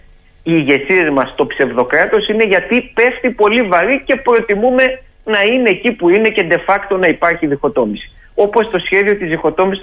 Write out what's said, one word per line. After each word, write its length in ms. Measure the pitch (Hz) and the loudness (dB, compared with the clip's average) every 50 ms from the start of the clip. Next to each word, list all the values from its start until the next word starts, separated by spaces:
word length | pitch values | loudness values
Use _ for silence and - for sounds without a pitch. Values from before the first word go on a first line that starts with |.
| - - _ _ _ _ _ _ | -20 -20 _ _ _ _ _ _
οι 100 | - 165 165 | -4 0 0
ηγεσίες 540 | 160 143 131 139 131 - - 190 185 170 151 | 0 2 2 0 0 0 0 0 2 2 2
μας 240 | 143 135 123 - - | 0 0 -2 -2 -2
το 100 | - 139 | -2 -2
ψευδοκράτος 800 | - - - 139 120 117 123 123 - 143 156 190 208 220 208 - - | -2 0 -2 -2 -2 0 -2 -2 0 2 0 0 2 0 -2 0 0
είναι 160 | 208 220 226 | 0 0 2
γιατί 460 | 202 190 175 180 - 233 247 - - - | 2 2 0 0 0 -2 -2 -2 -2 -2
πέφτει 360 | 220 233 254 240 - - 247 | 0 0 0 0 -2 -4 -4
πολύ 320 | 247 - 208 208 226 247 | 0 2 0 2 2 0
βαρύ 400 | 233 190 180 170 180 226 277 277 - | 0 2 0 0 2 0 -2 -2 -2
και 120 | - 269 | -4 -4
προτιμούμε 840 | 240 - 240 240 226 226 214 202 196 233 262 254 254 262 254 262 - - - _ _ - | -2 0 2 2 2 2 0 -2 0 0 2 2 2 2 0 -2 -6 -12 -20 _ _ -6
να 180 | 220 214 202 | -4 -2 0
είναι 280 | 196 214 247 262 247 220 | 0 2 2 2 2 0
εκεί 220 | 175 - - 233 | 0 0 -2 -4
που 160 | - - 175 170 | -2 0 2 2
είναι 200 | 185 214 220 220 | 4 4 2 2
και 180 | 214 208 180 160 | 0 0 0 0
de 60 | 170 165 - | 0 -2 0
facto 320 | - 196 196 196 - 196 185 | 0 -2 -2 0 -2 -2 0
να 80 | 185 | 2
υπάρχει 400 | 165 - - 170 170 165 170 160 | 0 0 0 0 -2 0 0 -2
διχοτόμηση. 640 | 147 143 139 - 143 - 135 117 104 104 - - - - - - - - | -2 -2 -2 -2 -2 0 0 -2 -2 -4 -8 -12 -18 -20 -20 -20 -8 -2
Όπως 360 | - 202 202 208 233 214 220 | 0 0 2 2 0 -2 0
το 80 | 190 175 | -4 -6
σχέδιο 380 | - - 185 196 202 208 202 | -4 -2 0 0 2 0 0
της 120 | 208 185 160 | -2 -2 -6
διχοτόμησης, 520 | 160 160 - 151 156 - 185 196 196 190 | -4 -2 -2 -2 0 0 0 0 0 -2